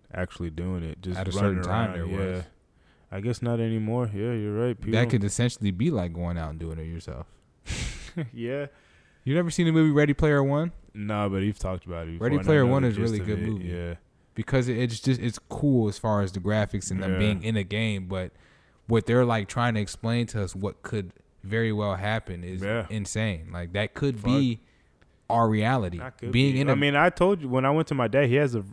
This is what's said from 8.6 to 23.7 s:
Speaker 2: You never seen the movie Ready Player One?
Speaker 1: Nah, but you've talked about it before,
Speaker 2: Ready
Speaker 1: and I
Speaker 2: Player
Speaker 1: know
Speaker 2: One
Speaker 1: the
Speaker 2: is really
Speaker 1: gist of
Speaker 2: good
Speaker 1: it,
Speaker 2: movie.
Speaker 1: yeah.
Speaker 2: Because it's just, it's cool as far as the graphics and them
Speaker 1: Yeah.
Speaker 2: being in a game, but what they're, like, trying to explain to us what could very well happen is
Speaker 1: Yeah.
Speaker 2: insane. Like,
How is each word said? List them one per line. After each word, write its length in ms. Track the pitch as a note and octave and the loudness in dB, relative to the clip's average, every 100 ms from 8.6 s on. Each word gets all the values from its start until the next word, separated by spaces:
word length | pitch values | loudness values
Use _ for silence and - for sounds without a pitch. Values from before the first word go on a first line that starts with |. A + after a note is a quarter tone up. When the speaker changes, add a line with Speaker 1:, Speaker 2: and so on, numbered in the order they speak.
| C#3+ _ _ _ _ _ | -6 _ _ _ _ _
Speaker 2:
You 120 | - D3+ | -2 0
never 160 | F3 | 0
seen 140 | D#3 E3+ | 2 4
the 60 | |
movie 200 | D#3+ D#3+ | 6 6
Ready 220 | D3 D3 | 6 4
Player 280 | C#3+ D#3+ C#3+ | 4 4 4
One? 280 | C#3 C#3+ E3+ - - | 4 2 -2 -6 -16
Speaker 1:
Nah, 340 | G#2 G#2 G#2 G#2 | -8 -4 0 0
but 80 | G2 | 2
you've 160 | G2+ G2+ | 0 -2
talked 260 | F#2+ F#2 - | -4 -6 -6
about 220 | E2+ E2 | -8 -8
it 40 | |
before, 120 | E2 A#2 | -4 0
Speaker 2:
Ready 120 | C#3+ | 0
Speaker 1:
and 60 | |
I 40 | - | 4
Speaker 2:
Player 160 | D3+ B2 | 6 6
Speaker 1:
know 60 | |
Speaker 2:
One 100 | C3+ | 4
Speaker 1:
the 40 | B2+ | 2
Speaker 2:
is 80 | G#2 | 2
really 220 | A2+ G#2+ | 0 0
Speaker 1:
gist 100 | G2 | -2
of 60 | G#2 | -2
Speaker 2:
good 20 | |
Speaker 1:
it, 40 | G#2+ | -2
Speaker 2:
movie. 160 | G#2 F2+ | -4 -4
Speaker 1:
yeah. 260 | F2 F2 F2 _ _ _ | -6 -6 -8 _ _ _
Speaker 2:
Because 340 | - A2+ C3+ B2 | -8 -2 0 0
it's 320 | A#2 B2 A2+ | 0 -2 -2
just, 200 | C3+ B2+ | 0 0
it's 180 | A#2+ - - | 0 -6 -8
cool 380 | - D3 B2+ A2 | -2 2 4 2
as 80 | G2+ | 0
far 240 | A2+ G#2 | 0 0
as 100 | G2 | 0
the 80 | G2 | -2
graphics 500 | F2+ G#2+ G2+ G2+ - | -2 0 0 -2 -4
and 100 | F#2+ | -4
them 100 | F#2+ | 0
Speaker 1:
Yeah. 60 | F#2 | 2
Speaker 2:
being 240 | G#2 G2 | 2 2
in 120 | G#2+ A2 | 0 -2
a 60 | |
game, 440 | F#2+ G#2 A2+ G2+ F#2 | 0 -2 -2 -2 -4
but 240 | F#2+ F#2 - _ _ _ _ - | -6 -6 -10 _ _ _ _ 0
what 180 | A2+ G#2 | 2 4
they're, 200 | A#2+ B2 | 4 4
like, 220 | A2+ G2 | 2 -2
trying 260 | - A#2+ A2 | -2 0 0
to 60 | |
explain 440 | G#2 - A2+ A#2+ A#2 | -2 -4 -2 -2 -2
to 160 | A2 | -2
us 120 | F#2+ F#2+ | -4 -4
what 260 | G2 - | -6 -8
could 280 | - G#2+ F#2 - _ _ | -8 -6 -6 -12 _ _
very 280 | F#2+ A2 A2+ | -6 -2 0
well 220 | G#2 G#2 F#2 | 0 -2 -2
happen 480 | G2+ A2 - F2 | -2 -4 -4 -10
is 180 | F2 F#2 | -8 -6
Speaker 1:
Yeah. 240 | G2 A#2 F#2+ | -4 -4 -4
Speaker 2:
insane. 600 | G#2+ G2 G#2+ A2 E2+ E2+ | -6 -4 -2 -2 -2 -8
Like, 220 | F2+ E2+ | -8 -6